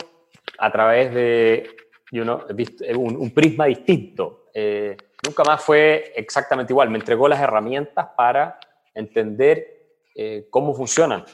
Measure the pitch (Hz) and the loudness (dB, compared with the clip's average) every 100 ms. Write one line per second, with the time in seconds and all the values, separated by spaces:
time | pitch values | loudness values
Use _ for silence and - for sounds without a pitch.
0 | - _ _ _ - - 110 107 110 117 | -14 _ _ _ -20 -4 -2 2 2 4
1 | 131 120 120 117 113 117 - - _ _ | 2 0 0 2 4 2 -2 -16 _ _
2 | _ 123 117 127 - 104 117 - - 117 | _ -6 -4 -6 -8 -8 -8 -8 -6 -4
3 | 120 127 120 - 160 151 147 123 - 180 | -4 -6 -4 2 2 2 0 0 2 0
4 | - - - - _ 110 107 104 104 98 | -2 -8 -8 -10 _ -6 -4 -4 -6 -10
5 | _ _ 151 151 147 151 - 151 156 156 | _ _ -6 0 0 2 4 4 6 2
6 | - - 110 139 - 131 117 127 123 110 | -2 -10 -6 -6 -2 -2 0 2 2 0
7 | 107 117 143 139 139 110 110 135 147 - | -2 2 2 2 0 0 -2 -4 -6 -6
8 | 170 - 120 135 156 - - _ _ - | -6 0 0 2 -2 -6 -20 _ _ -14
9 | 107 113 107 107 139 160 - - _ _ | -6 -4 -2 2 2 2 -2 -18 _ _
10 | _ - 110 107 - 127 147 127 123 - | _ -12 -10 -10 -4 -2 -2 -4 -2 0
11 | 160 98 - | 0 -2 -8